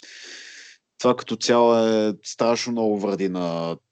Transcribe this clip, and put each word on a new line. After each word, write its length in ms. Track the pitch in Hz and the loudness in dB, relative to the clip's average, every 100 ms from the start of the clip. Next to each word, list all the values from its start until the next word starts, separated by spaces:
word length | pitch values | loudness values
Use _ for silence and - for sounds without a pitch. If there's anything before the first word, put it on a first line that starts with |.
| - - - - - - - - _ _ | -20 -20 -20 -20 -20 -20 -20 -20 _ _
това 160 | 123 123 | 0 0
като 200 | - 110 | -4 -6
цяло 400 | - 120 117 117 | 0 4 6 4
е 380 | 113 110 107 95 | 4 2 0 -2
страшно 480 | - - 117 117 123 | -10 -2 0 0 -2
много 280 | 117 110 104 | -2 0 0
вреди 300 | 101 95 95 | -2 -2 -2
на, 480 | 90 87 85 82 82 _ | -2 -4 -4 -6 -8 _